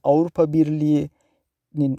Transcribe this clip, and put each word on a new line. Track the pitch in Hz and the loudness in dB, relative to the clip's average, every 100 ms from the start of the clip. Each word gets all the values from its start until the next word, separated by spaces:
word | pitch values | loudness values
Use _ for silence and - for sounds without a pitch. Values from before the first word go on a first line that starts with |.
Avrupa | 139 151 170 - 156 | 0 0 0 0 0
Birliği'nin | 156 151 151 151 147 147 _ _ _ _ _ _ 147 139 | 2 0 0 0 0 -2 _ _ _ _ _ _ -4 -4